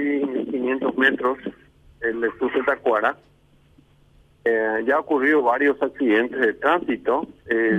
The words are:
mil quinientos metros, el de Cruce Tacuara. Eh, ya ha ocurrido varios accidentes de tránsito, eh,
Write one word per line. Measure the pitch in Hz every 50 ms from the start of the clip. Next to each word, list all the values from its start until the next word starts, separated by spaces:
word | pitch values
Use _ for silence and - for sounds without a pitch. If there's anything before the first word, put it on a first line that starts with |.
| 143 143 143 139 143
mil | 135 127 127 - -
quinientos | - 127 123 127 131 131 - - -
metros, | 123 131 135 135 - - 127 135 - - - - - - - _ _ _ - - -
el | 117 117 113 117
de | 117 110
Cruce | - - 127 120 - 135 127
Tacuara. | 143 135 123 - 127 113 107 110 123 - - - _ _ _ _ _ _ _ _ _ _ - - _ _ _ _ _ _ - _ _ _ _ -
Eh, | 120 113 113 110 110 110 110 113
ya | 120 147
ha | 156
ocurrido | 156 - 156 135 131 147 156 147
varios | 123 123 120 131 143 143 139 -
accidentes | 143 127 - - 143 117 104 110 120 123 - 135
de | 127 110 -
tránsito, | - 123 143 165 175 - - 120 104 - 110 120 147 170 - - _ - -
eh, | 117 113 113 110 107